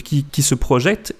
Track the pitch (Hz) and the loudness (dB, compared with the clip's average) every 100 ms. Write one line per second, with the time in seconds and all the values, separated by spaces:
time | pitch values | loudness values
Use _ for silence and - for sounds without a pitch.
0 | - 147 143 - 139 123 - 127 147 214 | -2 -2 -2 0 0 0 2 2 2 -2
1 | - | -4